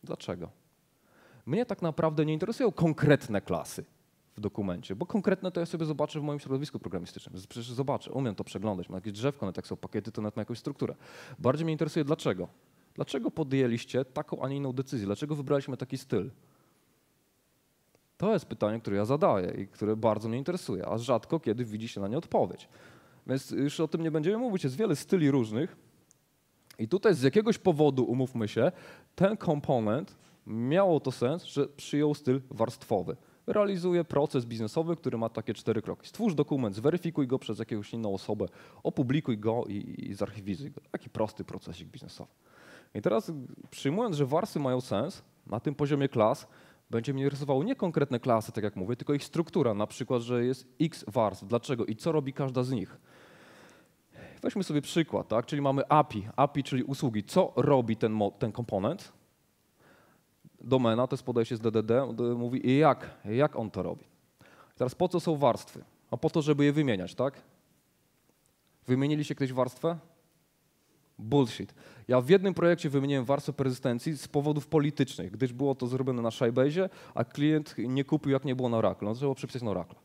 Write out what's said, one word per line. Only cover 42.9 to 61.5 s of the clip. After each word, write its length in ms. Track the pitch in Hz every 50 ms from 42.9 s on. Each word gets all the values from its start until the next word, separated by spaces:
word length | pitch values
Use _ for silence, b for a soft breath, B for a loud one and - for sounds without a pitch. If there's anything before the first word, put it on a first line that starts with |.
| B
I 60 | 104
teraz 300 | 104 180 208 220 214 - 170 143 127 - - - - -
przyjmując, 460 | - - - 139 147 202 247 233 175
że 100 | 147 143
warstwy 340 | 127 135 165 196 208 - -
mają 220 | 147 131 127 127
sens, 420 | 127 - - 98 117 170 202 - - _ _ _ _ -
na 120 | - 113
tym 160 | - 156 143
poziomie 340 | - 151 139 151 143 139 135
klas 380 | - 127 104 107 131 - - - B B B B B B B _
będzie 240 | - 113 117 143 139
mnie 100 | 135 135
interesowało 400 | 139 139 135 143 139 139 135 151
nie 120 | 220 269
konkretne 440 | - - 180 156 160 143 139 127 117
klasy, 320 | - 131 120 110 107 -
tak 120 | - 117 101
jak 120 | 107 -
mówię, 200 | 101 92 98 123
tylko 180 | - - - 147
ich 100 | 143 -
struktura, 500 | - - 160 170 - - 190 147 120 107
na 140 | 101 107 107
przykład, 340 | - - 131 - 131 120
że 240 | 117 117 123 120 120
jest 220 | 123 135 - - - _ _
x 240 | 165 165 - - - -
warstw. 400 | 101 131 113 104 95 - - 98
Dlaczego 380 | 117 120 - - 139 117 110
i 100 | - 117
co 160 | - - 170
robi 220 | 160 156 139 131 135
każda 300 | - 147 135 127 127 127
z 80 | 127
nich? 260 | 135 113 90 - - - B B B B B B B B B B B B B B B B B B B _ _ _ B B B B B B
Weźmy 220 | - - - 208 185
sobie 180 | - 160 147
przykład, 460 | 135 - - 175 160 - - 98 - -
tak? 180 | 107 110 120
Czyli 160 | - - 147
mamy 260 | 143 139 135 139 135 -
api, 380 | 147 151 147 - - 107 98 110 -
api, 280 | - 135 143 - 147 131
czyli 200 | - - 127 120
usługi. 400 | - 135 - - 131 113 104 98
Co 300 | - - 190 170 - -
robi 420 | 120 135 139 143 131 120 117 117 110
ten 140 | - 110
mo-, 200 | 107 110 104 101
ten 200 | - - - 113
komponent? 600 | 98 - 120 - - 98 92 113 165 208 - - _ _ _ _ _ _ _ _ _ _ _ _ _ b b b b b b b b b b _ _ _ _ - _ _
Domena, 460 | - 120 127 131 127 117 110 113 127 131
to 60 | -
jest 100 | 131 -
podejście 340 | - 120 120 113 -